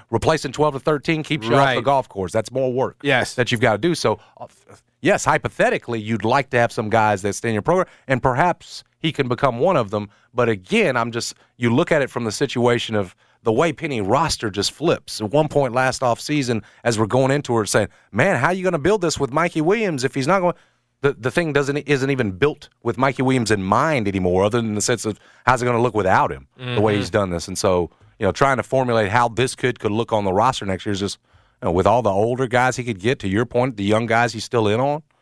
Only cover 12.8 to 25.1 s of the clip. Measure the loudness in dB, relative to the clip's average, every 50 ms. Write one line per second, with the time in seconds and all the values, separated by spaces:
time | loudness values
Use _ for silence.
12.8 | -2 -2 -2 -2 -2 -4 -10 _ _ _ _ _ _ 0 2 2 2 0 -2 -4
13.8 | -6 -4 -4 -4 0 0 2 2 2 0 -2 -4 -6 -4 -2 -2 -4 -4 -4 -2
14.8 | 0 0 0 0 -4 -10 -8 -8 -6 0 0 0 0 2 0 0 0 0 0 0
15.8 | 0 0 0 0 0 -2 -2 -2 -4 -4 -2 -2 0 0 -2 -4 -4 -8 -18 _
16.8 | -2 0 0 2 0 2 2 2 2 2 2 0 0 0 -2 0 0 2 2 2
17.8 | 0 0 -4 _ _ _ 0 0 2 2 2 2 2 0 0 0 -2 -2 -2 0
18.8 | 2 0 2 2 0 -2 -2 -2 -4 -2 0 0 0 0 0 0 0 2 2 2
19.8 | 0 -2 -2 -2 -4 -4 -4 -2 0 0 0 2 2 -2 -2 -4 _ _ _ _
20.8 | _ _ _ _ -2 -2 -2 -2 -6 -2 -2 0 -2 0 0 0 0 0 -2 -4
21.8 | -2 0 0 0 0 0 0 0 -2 -2 0 0 0 0 0 -4 -12 -20 _ _
22.8 | -6 -4 -2 0 0 0 0 0 0 2 2 2 2 2 0 0 2 2 2 2
23.8 | 2 0 0 0 0 -2 -2 0 0 2 2 2 2 2 0 0 -2 -2 -4 -4
24.8 | -2 -2 -2 -2 -2 -6